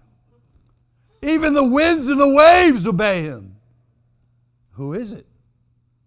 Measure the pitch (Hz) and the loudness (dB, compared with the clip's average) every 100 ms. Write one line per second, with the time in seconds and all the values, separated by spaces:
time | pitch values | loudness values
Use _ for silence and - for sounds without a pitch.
0 | _ _ _ 240 _ _ _ _ _ _ | _ _ _ _ _ _ _ _ _ _
1 | _ _ 285 311 311 285 262 277 330 320 | _ _ -4 -2 0 0 0 0 0 -2
2 | 254 277 277 277 320 359 349 240 196 185 | -2 0 2 6 6 6 4 0 -2 -2
3 | 214 185 156 117 95 101 _ _ _ _ | -2 -4 -8 -12 -18 -20 _ _ _ _
4 | _ _ _ _ _ _ _ - 139 185 | _ _ _ _ _ _ _ -16 -12 -12
5 | 220 202 - _ _ _ _ _ _ _ | -14 -18 -20 _ _ _ _ _ _ _